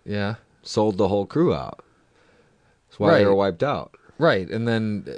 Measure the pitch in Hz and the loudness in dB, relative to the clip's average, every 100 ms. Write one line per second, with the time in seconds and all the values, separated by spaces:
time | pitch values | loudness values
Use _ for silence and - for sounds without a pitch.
0 | - 104 101 110 _ _ - - 107 95 | -8 -6 -6 -8 _ _ -6 0 0 2
1 | 98 101 98 147 170 80 57 - - _ | 0 0 -2 0 0 0 -6 -14 -20 _
2 | _ _ _ _ _ _ _ _ _ - | _ _ _ _ _ _ _ _ _ -2
3 | 104 156 101 98 98 85 135 110 - _ | 2 4 4 4 0 -2 -4 -4 -8 _
4 | _ _ 165 107 90 110 117 113 110 104 | _ _ 2 2 -2 -4 -2 0 -2 -4
5 | - | -8